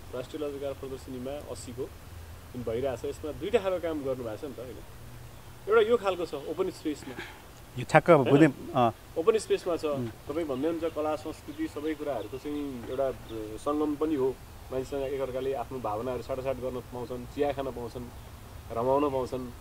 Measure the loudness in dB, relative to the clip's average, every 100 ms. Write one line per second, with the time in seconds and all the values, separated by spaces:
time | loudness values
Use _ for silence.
0 | -10 -8 -6 -6 -6 -4 -6 -6 -8 -10
1 | -8 -8 -6 -6 -8 -10 -8 -6 -8 -8
2 | -14 -14 -14 -14 -12 -8 -2 0 0 -2
3 | -4 -6 -6 -6 2 2 2 0 0 -2
4 | -2 -2 -4 -6 -8 -8 -10 -10 -12 -14
5 | -14 -14 -16 -16 -16 -8 4 6 8 4
6 | 4 0 -2 -4 -4 0 0 -2 -4 -4
7 | -6 -10 -10 -12 -16 -18 -12 -8 8 10
8 | 12 10 10 10 10 6 -2 4 4 2
9 | -6 0 4 4 4 0 2 0 0 -2
10 | -4 -6 -6 -4 -2 0 0 0 -2 -2
11 | -2 -2 -4 -10 -10 -6 -6 -4 -4 -4
12 | -2 -4 -4 -8 -6 -4 -4 -6 -4 0
13 | 0 -2 -8 -8 -8 -6 -2 2 2 2
14 | 2 2 2 0 -8 -14 -6 -4 -2 -2
15 | -2 -2 -2 -2 -2 -2 -2 -4 -2 -2
16 | -2 -2 -2 -4 -2 -2 -2 -4 -6 -8
17 | -6 -6 -6 0 0 2 -4 -4 -8 -8
18 | -10 -12 -14 -14 -14 -14 -6 0 4 6
19 | 4 2 -2 -4 -6 -10